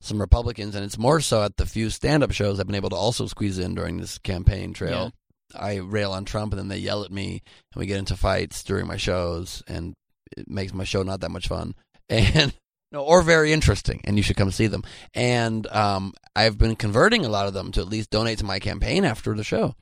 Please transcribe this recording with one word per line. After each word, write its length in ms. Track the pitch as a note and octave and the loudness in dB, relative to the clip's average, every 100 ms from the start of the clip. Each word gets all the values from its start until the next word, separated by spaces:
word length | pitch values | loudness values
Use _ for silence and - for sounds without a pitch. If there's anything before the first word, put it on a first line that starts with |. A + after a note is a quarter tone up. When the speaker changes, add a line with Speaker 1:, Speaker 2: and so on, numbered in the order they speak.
Speaker 1:
some 180 | - G#2 | -6 -4
Republicans, 540 | F#2+ A#2+ A#2+ A2+ G#2 | 4 4 4 -6 -8
and 100 | G2+ | -6
it's 140 | G2+ A2 | -8 0
more 240 | A#2+ D#3+ | 2 2
so 220 | - A2+ | 4 2
at 140 | G#2 - | 2 -2
the 100 | - | -2
few 240 | A2 A2 | -2 -2
stand-up 400 | - B2 D3+ A2+ | -2 2 2 2
shows 280 | - G#2 G2 | 2 0 0
I've 60 | F#2+ | -2
been 100 | G2+ | -4
able 140 | F#2+ | -4
to 60 | F2 | -2
also 320 | G#2 A#2 G#2 | 0 0 -4
squeeze 320 | - G#2 F#2 | -4 -4 -2
in 160 | F2+ F2+ | -4 -4
during 220 | E2+ F2 | -6 -6
this 200 | F2+ - | -10 -10
campaign 560 | - F#2 F2+ G2 F#2 | -6 0 2 2 0
trail. 380 | F#2 F2+ F2 F#2 - _ _ _ | -6 -4 -4 -4 -10 _ _ _
Speaker 2:
Yeah. 80 | - | -10
Speaker 1:
I 140 | G2+ G2 | -6 -6
rail 360 | F#2 G#2+ G2+ | -4 -2 -2
on 140 | F#2+ G2 | -4 -6
Trump, 280 | A2 G#2+ | -4 -4
and 60 | G2 | -4
then 100 | F#2+ | -6
they 100 | G2 | -6
yell 240 | F#2+ G2+ | -4 -4
at 80 | F#2+ | -6
me, 320 | G2 F#2+ F#2 - - _ | -6 -6 -8 -12 -20 _
and 60 | - | -8
we 60 | F#2 | -4
get 140 | G2 | -4
into 180 | F#2+ F#2 | -2 0
fights 460 | G2 F#2+ F2+ - | 0 0 -2 -6
during 240 | - F#2+ F2 | -4 -4 -4
my 100 | F2 | -4
shows, 640 | - F#2 F2 E2+ F2 - - | -2 -2 -2 -4 -8 -12 -12
and 260 | E2+ E2+ - _ _ _ - | -10 -10 -12 _ _ _ -16
it 140 | - | -10
makes 240 | F#2+ F#2+ | -8 -6
my 120 | F#2+ F#2 | -6 -4
show 180 | G2+ | -2
not 160 | F#2+ F#2+ | -2 -4
that 80 | F2 | -6
much 180 | F2 - | -4 -4
fun. 280 | F2 E2+ - _ | -4 -6 -10 _
<laughs> 180 | _ - | _ 0
And, 420 | A2+ - D#3 C#3 - _ _ _ | 4 6 6 2 -2 _ _ _
no, 120 | D3 | -4
or 200 | C#3+ F3+ | 6 8
very 280 | E3 D#3+ D3+ | 8 6 6
interesting, 500 | D#3 C3+ G2 - - | 4 4 4 0 -4
and 140 | - G#2 | 0 2
you 60 | |
should 120 | G2+ G2+ | 2 2
come 140 | G2 | 2
see 160 | - A2 | 2 2
them. 160 | F#2+ - - - - | 0 -6 -14 -10 -2
And, 500 | B2 B2 A#2 A2 G#2 | 2 2 0 -2 -2
um, 460 | G#2+ G#2 G2 F#2+ - _ G2 | 0 2 0 -4 -10 _ 2
I've 220 | A2 G#2+ | 4 4
been 160 | A2+ A2+ | 2 2
converting 500 | G#2+ G#2+ F#3+ A#3 C3 | 0 4 6 4 2
a 40 | |
lot 180 | G#2 G2+ | 0 -2
of 60 | F#2+ | -4
them 160 | F#2 | -4
to 100 | - | -4
at 60 | F2+ | -2
least 220 | A2 G#2+ | -4 -2
donate 260 | G#2+ A2+ A2 | 0 0 -2
to 40 | G#2 | -4
my 140 | F#2+ | -4
campaign 440 | G#2 E2+ G#2+ D#3 F#3+ | -6 -4 -2 0 0
after 280 | A2 - G#2+ | -2 -4 -4
the 80 | |
show, 320 | G#2+ A3 G3+ - | -2 -2 -2 -4